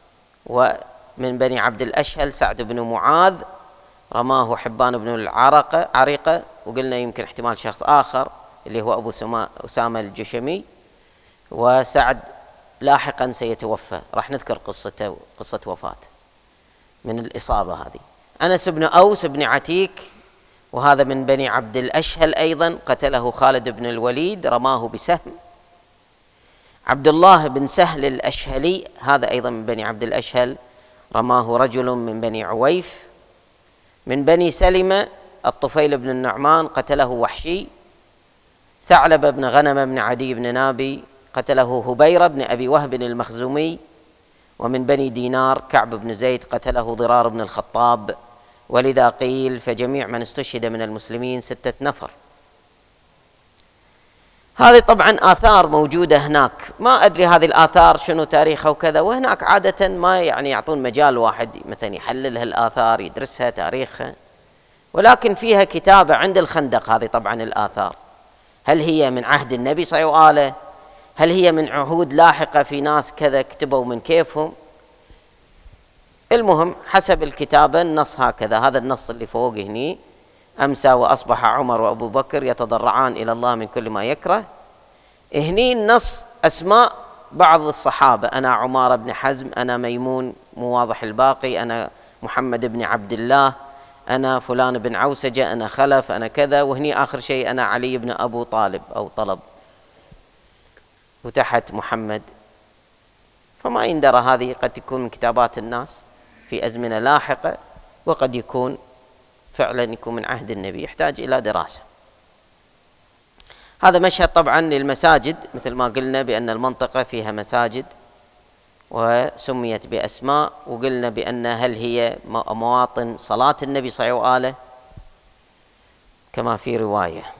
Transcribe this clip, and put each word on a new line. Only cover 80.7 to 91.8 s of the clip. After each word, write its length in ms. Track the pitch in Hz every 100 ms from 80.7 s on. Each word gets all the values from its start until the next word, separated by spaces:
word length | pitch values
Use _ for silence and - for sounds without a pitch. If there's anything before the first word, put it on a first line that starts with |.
| 139 135
وأصبح 520 | 127 - 131 - 113 113
عمر 360 | 120 127 117
وأبو 260 | 110 113 117
بكر 340 | 107 135 151
يتضرعان 680 | 131 120 117 110 117 110 131
إلى 200 | 113 110
الله 240 | 117 123 120
من 120 | 110
كل 220 | - 113
ما 140 | 107
يكره". 400 | 110 151 - 196 214 - - _ _ _ _ _ _ -
هني 380 | 156 196 254
النص 520 | 247 214 233 - - - -
أسماء 500 | 160 - 170 214 240 - - - -
بعض 300 | 143 170 165
الصحابة: 640 | 151 143 - - 135 117 110
"أنا 220 | 135 131
عمارة 460 | 120 127 131 127 123
بن 180 | 120
حزم، 380 | 117 135 135 131 -
أنا 200 | 123 120
ميمون 560 | 120 120 127 131 127 - _ -
مو 80 | 120
واضح 380 | 123 120 113
الباقي، 580 | 113 107 131 127 131 104
أنا 280 | 117 117